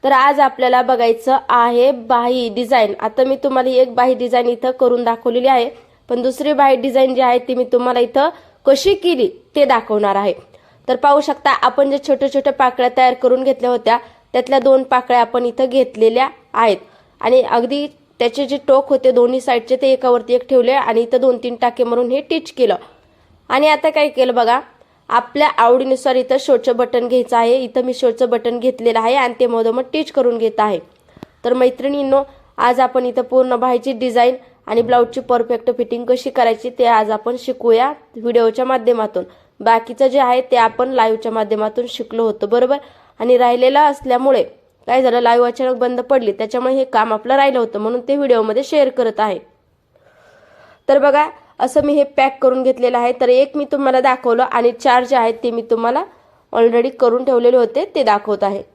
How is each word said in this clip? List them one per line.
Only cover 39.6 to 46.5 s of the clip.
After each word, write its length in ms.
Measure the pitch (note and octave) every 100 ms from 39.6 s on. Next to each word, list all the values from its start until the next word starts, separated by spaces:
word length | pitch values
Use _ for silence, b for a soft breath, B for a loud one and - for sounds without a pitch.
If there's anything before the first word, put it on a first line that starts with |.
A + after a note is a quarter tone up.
बाकीचं 460 | A3 A3+ A3+ A3+ C4+
जे 120 | C4
आहे 200 | B3+ B3+
ते 140 | B3+ B3
आपण 300 | A3+ A3+ B3+
लाईव्हच्या 420 | C4 A3 A3 A3+
माध्यमातून 540 | A3 G#3 G#3+ G#3+ G#3+ A#3+
शिकलो 360 | - A3+ A3+
होतो, 220 | A3+ G#3+ G#3
बरोबर? 300 | A#3+ B3+ C#4+ C#4+ B B B
आणि 160 | A#3+ B3
राहिलेलं 420 | B3 A#3+ B3+ C#4+
असल्यामुळे 640 | D4+ C#4+ C4+ B3 C4+ C4 - - _ _ -
काय 140 | B3+
झालं, 180 | B3+ A#3
लाईव्ह 260 | A#3 A#3+ A#3+
अचानक 300 | A#3+ B3+ B3
बंद 240 | B3 B3
पडली, 320 | B3 C4+ A3+
त्याच्यामुळे 420 | G3 A3